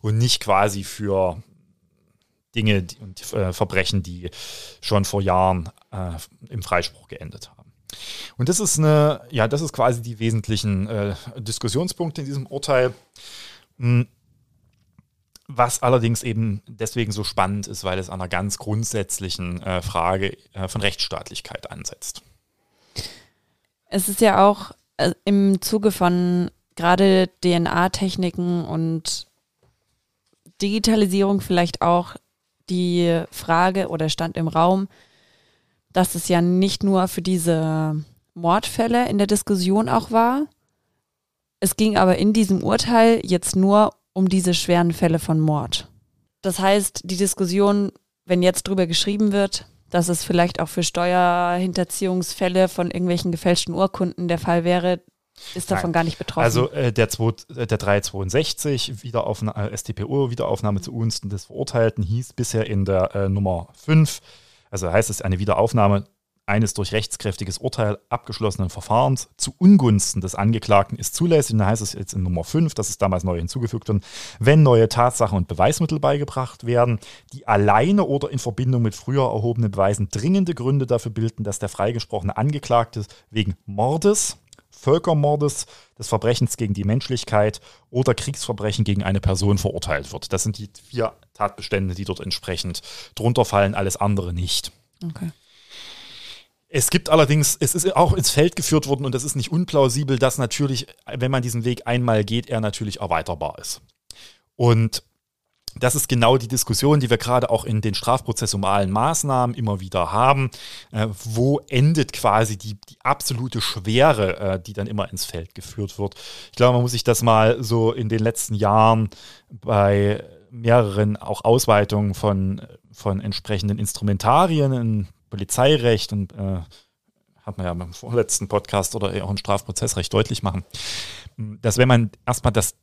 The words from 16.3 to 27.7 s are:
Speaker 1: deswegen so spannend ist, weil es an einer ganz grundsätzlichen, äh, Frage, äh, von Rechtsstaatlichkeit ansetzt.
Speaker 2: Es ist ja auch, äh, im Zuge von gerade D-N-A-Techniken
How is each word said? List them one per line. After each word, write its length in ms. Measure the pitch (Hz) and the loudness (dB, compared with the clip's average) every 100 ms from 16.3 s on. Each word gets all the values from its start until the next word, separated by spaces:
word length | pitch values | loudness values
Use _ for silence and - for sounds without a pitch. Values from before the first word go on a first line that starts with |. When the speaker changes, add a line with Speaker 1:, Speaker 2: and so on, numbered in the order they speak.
| 110 113 104 - | -2 -2 -4 -8
Speaker 1:
deswegen 460 | 113 113 - 110 | -10 -8 -4 -4
so 120 | 101 | -4
spannend 440 | 104 98 95 101 101 | -6 -2 -2 -2 -8
ist, 160 | 101 | -8
weil 140 | 95 92 | -4 -4
es 120 | 90 | -6
an 100 | 92 | -8
einer 80 | 92 | -6
ganz 300 | 87 101 98 | -4 -4 -6
grundsätzlichen, 1040 | - 104 117 113 92 - 95 - 90 87 | -6 -4 -4 -4 -6 -6 -8 -8 -8 -8
äh, 180 | 95 90 | -6 -6
Frage, 560 | 87 87 85 95 98 - _ | -4 -2 0 0 -4 -8 _
äh, 160 | - 95 | -10 -8
von 140 | - | -2
Rechtsstaatlichkeit 880 | 101 - - 82 - - - - - | -2 -2 -6 -8 -10 -16 -14 -16 -14
ansetzt. 520 | - - - - - _ _ _ _ _ _ _ - - - _ _ _ _ _ _ _ | -14 -14 -14 -16 -16 _ _ _ _ _ _ _ -14 -14 -16 _ _ _ _ _ _ _
Speaker 2:
Es 240 | 202 190 | -4 -2
ist 100 | 196 | 2
ja 260 | 226 190 196 | 4 6 6
auch, 260 | 202 - - _ - | 4 -6 -20 _ -2
äh, 140 | - - | -2 -2
im 380 | - 202 196 190 | 0 4 4 2
Zuge 280 | - 220 208 | 0 0 0
von 600 | 190 175 180 180 180 175 _ _ | 2 0 2 2 0 0 _ _
gerade 540 | - 170 180 196 190 185 _ | -4 2 4 6 4 2 _
D-N-A-Techniken 1200 | 180 175 170 | 0 2 2